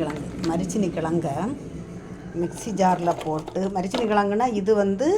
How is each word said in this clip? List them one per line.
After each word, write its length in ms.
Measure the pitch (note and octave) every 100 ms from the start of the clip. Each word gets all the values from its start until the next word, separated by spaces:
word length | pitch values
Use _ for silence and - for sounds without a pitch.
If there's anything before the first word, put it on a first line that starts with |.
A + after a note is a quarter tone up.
கிழங்கு, 240 | D3+ D3 C#3 - E3
மரிச்சினி 380 | E3+ F#3 G#3+ F#3 D3+
கிழங்க 320 | D#3+ E3 D#3 C#3 G3+ D#4 - E3 F3+ - - - - E3+
மிக்ஸி 300 | E3+ - A#3+ F#3+
ஜாரில் 420 | F#3 F3 F3 E3
போட்டு, 380 | D#3+ D#3 D#3 F3+ F#3+ G3
மரிச்சினி 300 | F#3 B3 A3
கிழங்குனா 420 | G#3 G3+ G#3 B3+
இது 220 | G#3 F#3+ G#3+
வந்து 320 | G3 G3 D4